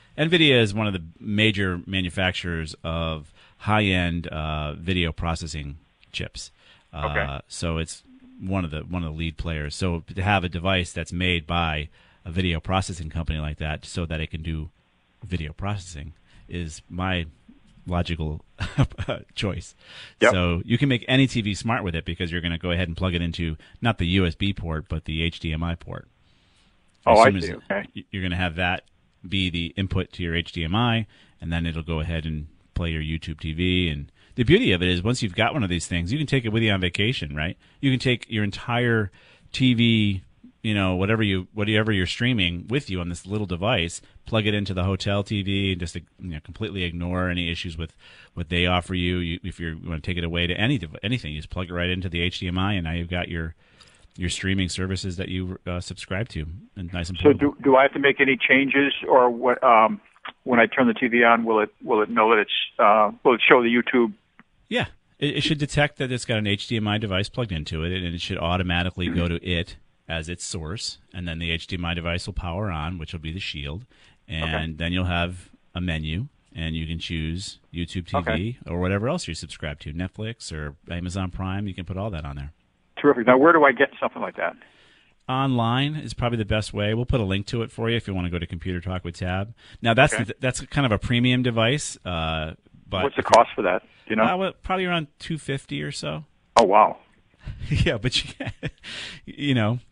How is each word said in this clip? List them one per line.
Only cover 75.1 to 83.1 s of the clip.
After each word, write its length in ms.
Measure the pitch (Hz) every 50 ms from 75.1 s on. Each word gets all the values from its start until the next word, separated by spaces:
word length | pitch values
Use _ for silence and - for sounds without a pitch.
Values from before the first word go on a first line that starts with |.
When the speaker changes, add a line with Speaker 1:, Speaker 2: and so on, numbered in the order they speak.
| 87 85 87 87 90 90 - - _ _ _ _ -
Speaker 1:
a 60 | 87
menu, 480 | 90 90 82 78 78 78 78 92 127 143 _ _ _ _ -
and 220 | - 82 80 80
you 100 | 80 80
can 120 | 78 85 80
choose 600 | - - 87 80 78 80 82 90 95 - - - _ _ -
YouTube 340 | 85 87 - - 92 82
T 60 | - -
V 60 | 139
Speaker 2:
Okay. 400 | 82 117 110 87 95 113 127 - -
Speaker 1:
or 140 | - 87 87
whatever 280 | 90 90 95 101 110 123
else 180 | 160 180 -
you're 80 | - 80
subscribed 460 | - - 78 - - - 78 73 - -
to, 100 | - 76
Netflix 600 | 82 90 90 - - 107 110 117 - - - 85
or 220 | 78 76 73 71 - _ -
Amazon 400 | 87 87 87 90 87 98 92 92
Prime. 360 | - - 92 95 92 98 104
You 60 | 101 87
can 100 | - 87
put 100 | - 98
all 140 | 95 98 113
that 140 | 98 78 76
on 100 | 73 71
there. 160 | 71 69 73 - _ _ _ _ _ _ _ - -
Speaker 2:
Terrific. 260 | - 147